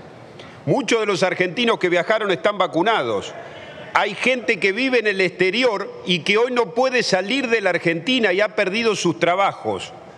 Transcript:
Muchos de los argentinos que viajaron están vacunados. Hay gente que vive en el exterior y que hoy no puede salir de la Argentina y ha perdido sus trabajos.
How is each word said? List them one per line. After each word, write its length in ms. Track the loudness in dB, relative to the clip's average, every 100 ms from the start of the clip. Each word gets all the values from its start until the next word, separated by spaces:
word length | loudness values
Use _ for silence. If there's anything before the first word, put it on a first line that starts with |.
| -20 -20 -20 -20 -20 -8
Muchos 360 | -2 0 2 2
de 60 | 2
los 180 | 2
argentinos 560 | 0 0 -2 0 0 2
que 80 | 2
viajaron 420 | 2 2 0 0
están 260 | 0 0 0
vacunados. 800 | 0 2 2 2 0 -4 -6 -14 -16 -18 -18 -18 -4
Hay 200 | 0 0
gente 460 | 0 0 0 0 0
que 100 | 0
vive 300 | 0 2 2
en 80 | 2
el 120 | 0
exterior 720 | 0 2 0 2 0 0 -6 -8 -2
y 140 | -2
que 180 | 2 2
hoy 140 | 2
no 200 | 0 0
puede 300 | 0 0 2
salir 460 | 2 0 2 -2 0
de 120 | 0
la 100 | 2
Argentina 640 | 0 0 -2 0 2 2
y 80 | 2
ha 140 | 0
perdido 400 | 0 -2 0 0
sus 240 | 0 0 2
trabajos. 720 | 2 2 0 -2 -6 -6 -8 -16 -20